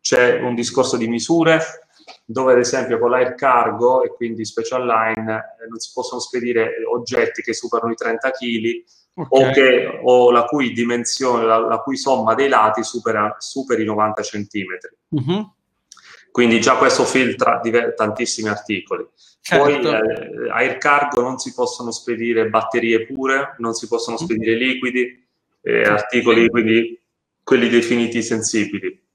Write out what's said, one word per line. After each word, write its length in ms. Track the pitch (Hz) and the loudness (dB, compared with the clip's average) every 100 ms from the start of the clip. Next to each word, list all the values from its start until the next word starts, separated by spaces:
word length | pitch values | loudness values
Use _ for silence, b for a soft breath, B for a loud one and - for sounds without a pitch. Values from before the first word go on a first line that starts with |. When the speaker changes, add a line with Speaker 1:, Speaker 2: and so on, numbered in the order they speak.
Speaker 1:
c'è 400 | - 127 123 123 | 2 2 4 2
un 140 | 127 | 0
discorso 420 | 120 120 - 127 123 | -4 -4 0 0 0
di 100 | 113 | -2
misure, 540 | 117 113 165 165 160 160 - _ B B B | -4 0 2 4 2 0 -10 _ B B B
dove 280 | _ 113 131 | _ -2 4
ad 40 | 123 | 4
esempio 380 | 123 135 120 113 | 4 -2 -2 0
con 120 | 120 | 0
l'air 240 | 127 127 | 2 0
cargo 680 | - 139 123 113 107 120 127 | 0 2 2 2 2 2 2
e 120 | 120 | 0
quindi 320 | - 117 113 110 | -4 -8 -6 -8
special 400 | - 113 127 123 | -6 -4 -4 0
line, 480 | 113 113 110 110 110 - - | 0 0 -2 -4 -6 -8 -18
eh, 40 | 113 | -16
non 100 | 113 | -14
si 120 | - | -12
possono 260 | - 120 123 | -8 -8 -8
spedire 560 | 113 123 120 117 113 - 113 | -6 -6 -2 0 0 -2 -4
oggetti 520 | 120 117 123 113 - | -4 -2 0 0 -2
che 100 | 117 | -8
superano 400 | 110 120 117 117 | -6 -4 -2 -2
i 40 | 113 | -4
trenta 340 | 117 113 131 | -4 -2 -4
chili 520 | 131 123 113 113 117 - b b - | -4 -4 -2 -2 -4 -10 b b -12
Speaker 2:
Ok. 80 | 151 | 2
Speaker 1:
o 200 | 131 131 | 4 6
che, 500 | 135 131 120 - - | 6 6 4 0 -4
o 260 | 123 123 123 | 4 6 8
la 140 | 123 | 6
cui 260 | 117 147 127 | 4 0 -2
dimensione, 720 | 110 120 120 117 - 131 120 | -2 -2 -2 -4 -4 0 2
la, 140 | 113 113 | 4 2
la 200 | 110 127 | 2 -2
cui 180 | 139 131 | -4 -4
somma 380 | 139 127 110 | 0 0 2
dei 140 | 113 139 | 2 4
lati 360 | 123 110 110 | 4 4 0
supera, 500 | 110 120 113 107 107 - | -4 -6 -2 0 -2 -4
superi 440 | - - 135 117 | -10 -10 -2 -2
i 20 | |
novanta 380 | 110 107 107 107 | 0 0 -2 -2
centimetri. 760 | 101 104 101 104 92 92 - _ _ | -8 -8 -8 -8 -8 -12 -16 _ _
Speaker 2:
Mhm. 440 | 151 131 190 208 _ _ _ _ B B B B | -6 -2 -4 -4 _ _ _ _ B B B B
Speaker 1:
Quindi 300 | - 120 113 | 2 4 4
già 160 | 135 131 | 4 4
questo 280 | 135 - | 4 2
filtra 540 | 123 135 123 107 123 113 | 2 2 0 0 0 0
diver-, 320 | 117 117 117 | 2 0 0
tantissimi 540 | - 107 107 120 - 110 | -2 -4 -2 -6 -4 -4
articoli. 580 | 104 - 98 - 92 - _ b b | -6 -4 -8 -6 -10 -10 _ b b
Speaker 2:
Certo. 240 | - 170 | 0 2
Speaker 1:
Poi, 160 | 143 143 | 4 2
eh, 680 | 117 113 107 - - - 120 | 0 0 -2 -4 -10 -10 -6
air 280 | 107 131 131 | -2 -2 -2
cargo 420 | 151 143 143 131 | 0 2 2 0
non 180 | 123 127 | -2 -4
si 140 | 127 | -10
possono 380 | 120 170 - 120 | -4 -4 -4 -10
spedire 580 | 113 - 117 117 113 110 | -10 -6 -4 0 0 2
batterie 580 | 110 113 120 117 113 113 | 0 0 -2 2 0 0
pure, 500 | 135 131 135 139 - | -6 -2 -2 -2 -6
non 140 | 117 | -6
si 140 | 110 113 | -6 -4
possono 280 | 117 117 135 | -6 -4 -6
Speaker 2:
Mhm. 40 | |
Speaker 1:
spedire 300 | 170 113 110 | -4 -2 0
liquidi, 720 | 117 127 127 127 127 123 - _ _ _ _ | 0 0 -2 -2 -2 -4 -6 _ _ _ _
eh, 180 | - 117 | -2 2
Speaker 2:
Ok. 60 | 107 | 2
Speaker 1:
articoli, 600 | 104 - 123 120 113 113 | 2 0 0 4 4 4
quindi 520 | 120 107 113 113 117 _ _ _ _ | 2 2 2 0 -8 _ _ _ _
quelli 260 | - 131 117 | 0 2 4
definiti 540 | 120 117 120 117 120 | 2 2 0 0 -2
sensibili. 800 | 110 113 107 113 101 101 95 - _ | -2 -4 -2 -2 -2 -4 -8 -12 _